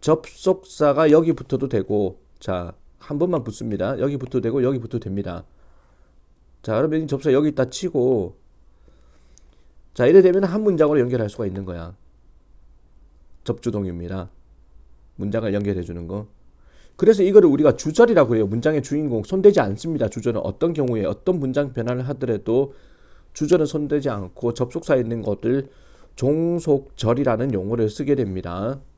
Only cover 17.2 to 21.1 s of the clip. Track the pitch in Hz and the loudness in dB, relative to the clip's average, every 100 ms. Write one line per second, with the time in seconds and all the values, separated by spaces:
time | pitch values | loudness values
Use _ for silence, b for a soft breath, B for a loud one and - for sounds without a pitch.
17.2 | 185 202 180 139 151 127 151 156 233 202 | 8 8 8 6 4 2 -2 4 6 6
18.2 | 127 113 104 113 135 156 123 143 151 117 | 4 2 0 0 0 -2 -2 -4 -2 -4
19.2 | 101 190 196 190 110 104 165 156 113 113 | -4 4 4 6 0 -4 -6 -4 -4 -4
20.2 | 113 110 - 101 165 160 131 113 95 | -4 -4 -6 -2 -4 0 -2 0 -2